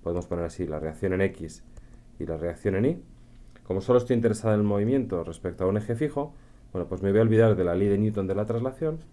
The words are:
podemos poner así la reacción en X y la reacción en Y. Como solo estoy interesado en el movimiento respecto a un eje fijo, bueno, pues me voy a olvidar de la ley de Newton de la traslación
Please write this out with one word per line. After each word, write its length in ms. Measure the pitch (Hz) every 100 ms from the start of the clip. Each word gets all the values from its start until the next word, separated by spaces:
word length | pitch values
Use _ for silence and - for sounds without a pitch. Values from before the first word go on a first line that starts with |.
podemos 240 | 85 87 87
poner 200 | 87 85
así 200 | - 87
la 120 | 78
reacción 340 | 78 78 95
en 80 | 92
X 420 | 95 92 80 - - - - - - -
y 60 |
la 140 | 80 80
reacción 380 | 85 82 104 95
en 80 | 127
Y. 160 | 170 - - - - - -
Como 180 | - 95
solo 160 | 92 123
estoy 180 | 117 120
interesado 380 | 113 107 113
en 60 | 107
el 60 | 104
movimiento 580 | 101 107 135 117 90
respecto 400 | 82 80 90 85
a 20 | 92
un 100 | 104
eje 180 | 110
fijo, 380 | 117 151 143 151 - - - -
bueno, 160 | 95 82
pues 140 | 90
me 80 | 98
voy 80 | 101
a 40 |
olvidar 320 | 113 110 113
de 100 | 95
la 100 | 90
ley 120 | 90 101
de 120 | 101
Newton 280 | 107 104 95
de 80 |
la 120 | 95 110
traslación 520 | 117 127 131 160 160 -